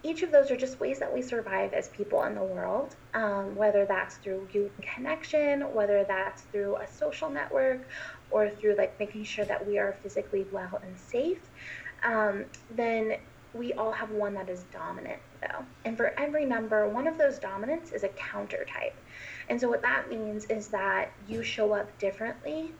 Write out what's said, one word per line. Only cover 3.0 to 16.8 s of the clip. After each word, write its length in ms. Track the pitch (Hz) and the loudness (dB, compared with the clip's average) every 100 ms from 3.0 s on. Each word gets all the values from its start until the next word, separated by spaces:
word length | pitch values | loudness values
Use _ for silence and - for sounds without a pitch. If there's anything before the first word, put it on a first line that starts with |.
| - | -6
um, 420 | 220 214 196 196 196 | -2 0 0 -2 2
whether 300 | 208 202 196 | 6 6 6
that's 320 | 190 190 - | 2 -2 -6
through 300 | 196 190 190 | -6 -6 -2
human 200 | 208 202 - | 0 0 -2
connection, 920 | - - 254 320 - 302 294 277 285 | -10 -6 -2 -4 0 2 4 2 2
whether 300 | 226 208 202 | 2 6 6
that's 380 | 196 190 196 - | 4 2 -2 -6
through 320 | - 208 202 - | -6 -4 0 -2
a 100 | - | -4
social 420 | - 605 - 320 | -2 -2 -2 -4
network, 580 | 285 - 269 262 254 254 - - - - | -2 0 4 4 2 -4 -10 -10 -12 0
or 180 | 214 208 | 4 4
through, 260 | 208 214 202 | 2 2 4
like, 240 | 190 - | 2 0
making 240 | 208 214 | -6 -6
sure 220 | 208 214 202 | -6 -2 -2
that 200 | 202 202 | -2 0
we 120 | 202 | 2
are 160 | 196 196 | 2 -2
physically 420 | 202 208 202 196 196 | -4 -4 -2 -2 -2
well 280 | 190 180 190 | -4 -6 -8
and 140 | 185 185 | -8 -14
safe, 400 | - 240 311 381 - - - - - - | -4 0 0 -2 -6 -16 -14 -12 -12 -4
um, 420 | 233 220 214 202 - - - 226 | 0 4 2 2 -4 -12 -10 -2
then 420 | 233 226 220 - - - - | 0 2 0 -2 -8 -20 -14
we 180 | 233 240 | -8 -4
all 180 | - 220 | -2 -2
have 180 | 220 220 | -2 -2
one 240 | 214 202 | -2 -2
that 160 | 202 185 | -2 -6
is 140 | 180 185 | -8 -10
dominant, 460 | 185 170 - - - - - | -10 -8 -8 -8 -10 -12 -10
though. 240 | - - 262 - 226 | -8 -6 -10 -8 -6
And 100 | 226 | 0
for 120 | 233 - | 0 2
every 240 | 294 302 | 0 0
number, 460 | 277 226 220 214 | 2 0 2 4